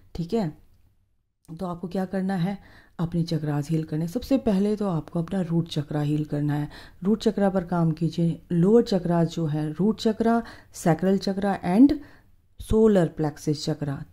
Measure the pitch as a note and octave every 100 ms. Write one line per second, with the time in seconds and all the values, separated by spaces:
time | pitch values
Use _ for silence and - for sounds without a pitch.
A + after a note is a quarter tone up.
0 | _ - E3+ A#3 E3 - - _ _ _
1 | _ _ _ _ - E3 F#3 F3 F3 F#3+
2 | F#3 F#3+ F#3+ F#3+ E3 F#3+ - - _ -
3 | E3+ E3+ E3 D#3+ D3+ D3 C#3+ D#3+ D#3+ D#3
4 | E3 B3+ - C4+ B3 F#3+ G#3 G#3+ G3+ D#3+
5 | - E3+ E3 G3 E3+ E3 E3 D3+ C#3+ D3+
6 | D3 D3+ D3+ D3 D3 D3 D3 - - -
7 | F3+ G#3+ A3+ G3+ G3+ F#3+ E3+ F3 E3 D#3
8 | D#3+ E3 E3+ - - E3+ F3+ A#3 A#3 F#3+
9 | E3+ E3+ E3 E3+ D#3+ D3+ D3+ D#3 G3+ G#3
10 | A3+ A3 A3+ A#3 A#3 - - - F3 D#3
11 | F#3 G3 G3 F#3+ G3+ F#3+ F3 F#3+ C#4+ D4+
12 | - - _ _ _ - - A3 A3 G3
13 | E3 - D3+ C#3+ - D3 - D3+ C#3+ C#3
14 | -